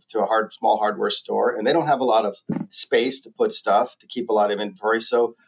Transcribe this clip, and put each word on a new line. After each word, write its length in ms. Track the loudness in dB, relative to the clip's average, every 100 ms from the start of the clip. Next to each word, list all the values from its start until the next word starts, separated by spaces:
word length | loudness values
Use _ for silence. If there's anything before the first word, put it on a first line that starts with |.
| -6
to 120 | -2
a 40 | 0
hard, 260 | 0 -2
small 260 | -2 0 2
hardware 320 | 0 -2 -2
store, 440 | -2 -2 -2 0 0
and 100 | 0
they 60 |
don't 140 | 2 2
have 140 | 0
a 40 |
lot 220 | 2 2 0
of 120 | -4 -6 -8 -8
space 500 | -10 -2 0 0 -4
to 80 | -8
put 240 | -2 -2
stuff, 420 | -2 0 2 0 -8
to 80 | -12
keep 200 | -8 -2
a 60 |
lot 160 | 2 2
of 100 | 0
inventory. 420 | -6 -4 -2 -2
So 340 | 0 0 0 -4